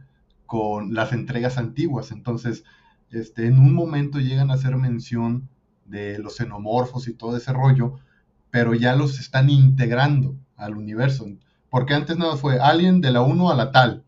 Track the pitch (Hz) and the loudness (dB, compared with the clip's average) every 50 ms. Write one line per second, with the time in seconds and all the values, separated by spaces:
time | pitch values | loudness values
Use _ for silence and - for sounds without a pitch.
0 | - _ _ _ _ _ _ _ _ - 117 113 107 107 104 104 104 98 113 113 | -12 _ _ _ _ _ _ _ _ -8 -6 -4 -4 -4 -4 -6 -6 -6 -4 -4
1 | 110 - 123 110 107 - - 120 117 123 - 131 113 110 - 143 160 175 139 110 | -4 -2 -4 -4 -4 -6 -4 -4 -4 -4 -4 -4 -6 -6 -6 -4 -4 -4 -4 -6
2 | 113 - 110 - - 123 113 110 - 120 110 - - _ _ _ _ _ _ _ | -8 -10 -14 -12 -8 -8 -8 -6 -6 -8 -8 -8 -12 _ _ _ _ _ _ _
3 | _ _ 107 113 113 - - 117 113 117 131 135 135 135 170 175 170 160 147 143 | _ _ -10 -10 -10 -10 -8 -4 0 4 6 6 6 6 6 2 -2 -2 -4 -4
4 | 143 143 143 143 135 127 135 135 139 135 135 131 131 131 131 131 131 123 117 117 | -4 -4 -4 -4 -4 -2 -2 0 0 0 -2 -2 -2 -2 -2 -2 -2 -2 -4 -6
5 | - - 120 117 117 117 120 127 131 - _ _ _ _ _ _ _ 98 98 101 | -8 -8 -6 -4 -4 -4 -4 -6 -8 -12 _ _ _ _ _ _ _ -16 -14 -12
6 | 101 101 101 104 104 104 - - 120 110 104 104 104 107 113 123 123 123 - - | -10 -10 -10 -10 -12 -10 -10 -10 -10 -8 -10 -10 -6 -2 -2 -2 -2 -2 -6 -10
7 | - - - - 113 117 120 120 - - 135 131 131 135 135 131 117 123 - - | -10 -10 -12 -10 -8 -8 -8 -6 -6 -6 -4 2 4 4 4 4 2 -2 -4 -10
8 | - _ _ _ _ _ _ _ _ _ - 120 117 117 113 113 120 123 131 143 | -16 _ _ _ _ _ _ _ _ _ 0 0 2 2 2 2 2 2 2 2
9 | 151 135 - - - - - 131 135 147 143 135 135 135 - 131 123 113 117 123 | 0 0 -2 -6 -8 -4 0 2 4 6 6 6 6 6 6 4 2 0 0 2
10 | 139 147 147 135 - - - - - _ _ - 104 104 107 107 104 107 107 110 | 2 2 2 2 0 -2 -4 -10 -14 _ _ -14 -12 -10 -10 -10 -10 -8 -4 -2
11 | 127 139 135 131 110 101 101 - _ _ _ _ _ _ - 127 127 135 143 147 | 0 0 -2 -2 -6 -10 -14 -18 _ _ _ _ _ _ -4 -2 -2 0 0 -2
12 | 147 - 170 165 170 165 156 135 135 143 135 127 131 143 160 165 180 185 185 180 | -2 -2 -4 -2 -2 -2 -2 -2 -2 0 0 2 4 4 4 4 4 4 4 4
13 | 156 127 123 120 123 135 160 175 180 175 156 123 110 - - 135 127 117 - - | 4 2 2 2 2 2 2 2 2 2 2 0 0 2 4 4 4 4 2 -4
14 | - | -10